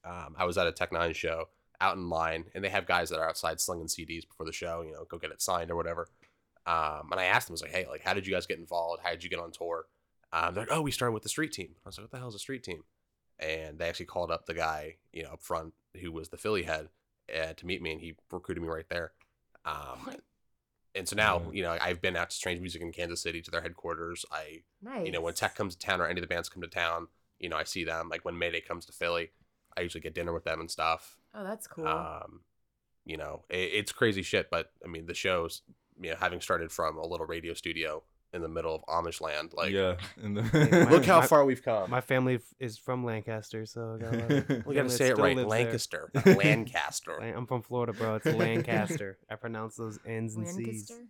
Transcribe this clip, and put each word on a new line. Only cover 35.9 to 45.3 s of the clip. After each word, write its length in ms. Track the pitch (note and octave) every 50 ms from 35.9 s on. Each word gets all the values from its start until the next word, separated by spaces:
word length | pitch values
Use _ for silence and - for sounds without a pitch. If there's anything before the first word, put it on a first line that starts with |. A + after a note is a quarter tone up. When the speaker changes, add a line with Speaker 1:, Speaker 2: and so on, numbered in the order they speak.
| _ -
Speaker 1:
you 100 | F2+ E2
know, 60 | D#2+ -
having 220 | F#2+ F2+ F2 F2
started 320 | - - F#2+ E2+ E2+ D#2+
from 240 | - - E2+ D#2 D#2
a 100 | D#2 D#2
little 200 | E2+ F2 E2 D#2+
radio 260 | D#2 E2 E2+ E2 E2+
studio 500 | E2 - - E2+ E2 D#2+ D#2+ D#2 D#2 D#2 _ _ _ _ _ _
in 80 | - F2+
the 60 | E2 D#2+
middle 260 | D#2+ E2 D#2+ D#2+ D#2
of 80 | D#2 -
Amish 340 | - D#2+ E2+ E2+ E2+ E2 -
land, 320 | E2 D#2+ D2 D2+ D#2 E2 -
like, 180 | - E2+ D#2+
Speaker 3:
Yeah, 240 | G2 G2 F#2+ F#2 F2 F2 F#2 - - -
in 120 | G#2+ G#2 G#2
the 80 | G#2
Speaker 4:
Hey, 280 | A2+ A2+ - D#3 D3+ C#3+ F3 F3 -
my 60 | A#2+
Speaker 1:
look 140 | D3+ F3+ -
how 140 | F3+ F#3 E3
Speaker 4:
my 60 | D#3
Speaker 1:
far 180 | C3 D#3+ D3 C#3
we've 180 | C#3 B2+ -
come. 280 | - B2 A2+ G#2+ F#2+ F#2
Speaker 4:
my 100 | A#2+ B2+
family 340 | B2+ - C3+ B2+ B2+ C3 B2+
f-, 180 | A#2 - - - _
is 180 | C3+ A#2 A2
from 280 | - - - B2+ B2+ B2
Lancaster, 600 | A#2+ A2 A2 G#2+ - A2+ A2 G#2+ - - A2 A2
so 280 | A2 - A#2 A#2 A2+ A2
I 80 | A2+
got 120 | A#2 A2+ A#2+
a 40 | A#2
lot 120 | A2+ A#2+
of 160 | C#3+ C#3 - -
Speaker 3:
<laughs> 180 | C#3 A#2+ A2
Speaker 1:
We 80 | C#3+ C#3
gotta 140 | C#3+ C#3 B2+
Speaker 4:
family 0 |
that 20 |
Speaker 1:
say 140 | B2 - C3+ B2+
it 40 | B2
Speaker 4:
still 100 | - -
Speaker 1:
right, 120 | F2+